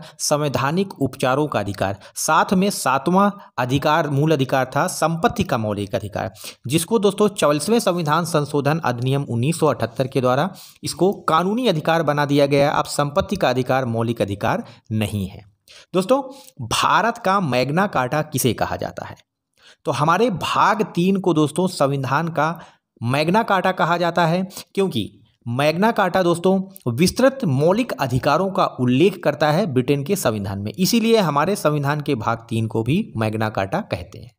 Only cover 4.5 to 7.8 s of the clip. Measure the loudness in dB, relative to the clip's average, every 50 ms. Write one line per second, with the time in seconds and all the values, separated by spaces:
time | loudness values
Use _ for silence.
4.5 | 0 0 0 0 0 -2 -2 -2 -2 -2 -2 -2 0 0 0 0 0 -2 -2 -2
5.5 | -2 -2 -2 -2 -4 -4 -4 -4 -6 -6 -6 -6 -6 -6 -6 -6 -8 -12 -16 -18
6.5 | -16 _ -4 -2 -2 -2 0 0 0 2 2 2 2 2 0 0 2 2 2 2
7.5 | 2 2 0 0 0 2